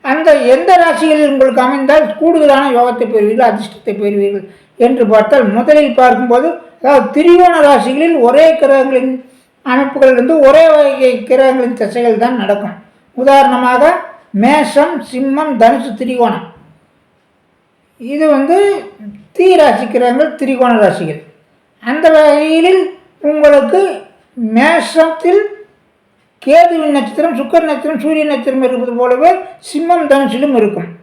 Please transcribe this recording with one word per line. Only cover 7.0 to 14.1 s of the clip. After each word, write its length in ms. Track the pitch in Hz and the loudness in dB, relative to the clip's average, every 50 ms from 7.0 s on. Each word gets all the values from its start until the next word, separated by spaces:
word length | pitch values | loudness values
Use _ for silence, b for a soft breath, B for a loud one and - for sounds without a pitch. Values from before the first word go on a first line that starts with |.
| 208 202 - | 0 0 -2
திரிகோண 400 | 285 330 339 349 359 359 359 339 320 | 0 4 4 4 6 4 4 4 4
ராசிகளில் 540 | 294 285 285 233 - 247 262 285 320 339 330 285 | 4 4 4 2 0 -2 -2 -2 0 0 0 2
ஒரே 260 | 233 240 247 294 320 320 320 | 0 2 4 4 4 4 2
கிரகங்களின் 580 | - 302 269 269 269 254 269 262 254 262 262 262 254 - b b b b b b _ _ | 2 0 2 2 0 0 0 -2 -2 -2 -2 -6 -8 -12 b b b b b b _ _
அமைப்புகளிலிருந்து 720 | 269 254 269 277 262 - 277 262 262 254 240 247 262 330 311 277 | -4 -2 -2 -2 -4 0 2 2 4 4 2 0 0 2 4 4
ஒரே 160 | 269 285 311 330 320 | 4 6 6 4 4
வகை 420 | 302 302 294 277 269 262 262 254 240 220 - | 4 4 2 0 0 0 0 0 0 -2 -4
கிரகங்களின் 540 | - 254 262 269 262 254 262 247 240 233 - | -2 0 2 2 0 0 0 -4 -4 -4 -6
திசைகள் 400 | 220 196 - 240 240 233 220 208 233 | -6 -6 -4 -2 -2 -2 0 0 -2
தான் 160 | 240 254 233 | -2 -2 -4
நடக்கும். 340 | 196 196 202 202 208 180 - - _ _ _ _ _ _ _ | -4 -4 -4 -4 -6 -10 -12 -16 _ _ _ _ _ _ _
உதாரணமாக, 640 | 247 254 277 277 277 277 269 254 247 254 254 254 254 294 330 349 339 - - | -2 0 2 4 4 4 2 0 -2 -2 -2 0 2 2 0 0 -2 -8 -14